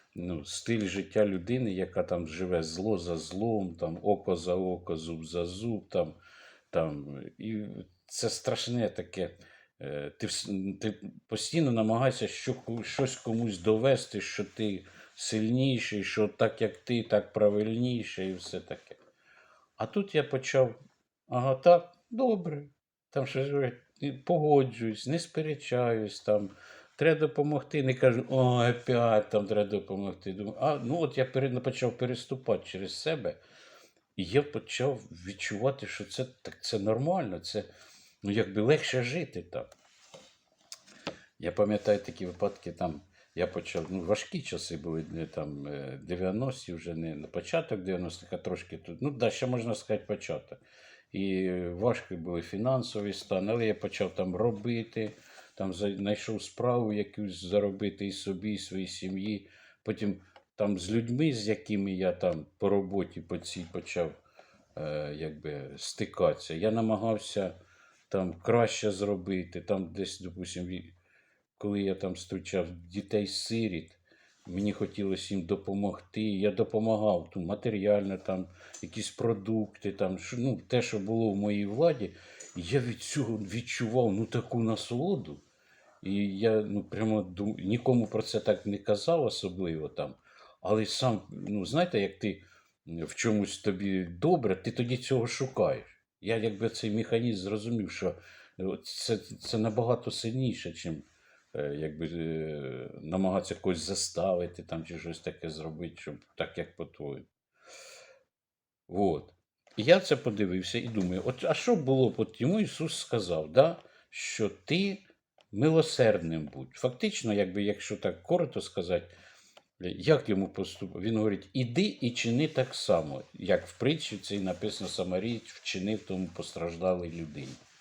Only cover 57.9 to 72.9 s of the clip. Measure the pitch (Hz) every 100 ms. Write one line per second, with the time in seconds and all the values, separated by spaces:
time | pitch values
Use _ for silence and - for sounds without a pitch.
57.9 | 98 101 92 101 92 107 101 - 95 90
58.9 | - 92 95 104 101 - - - _ -
59.9 | 107 104 92 - - _ - 104 92 90
60.9 | 113 117 123 160 117 104 107 - 104 98
61.9 | 92 92 87 92 80 71 - 101 101 95
62.9 | 98 85 90 82 92 - 95 87 90 -
63.9 | 90 82 - _ - - _ _ - 78
64.9 | 76 73 76 78 76 78 73 69 71 -
65.9 | - 104 - 85 73 - 82 107 113 110
66.9 | 104 113 104 - 104 92 87 - _ -
67.9 | _ _ 98 92 87 - 117 113 - 107
68.9 | 95 101 98 90 92 85 87 - 98 87
69.9 | 95 92 - 92 90 87 90 90 92 87
70.9 | - _ _ _ _ _ - - 101 98
71.9 | 92 95 87 - 95 - 95 87 87 87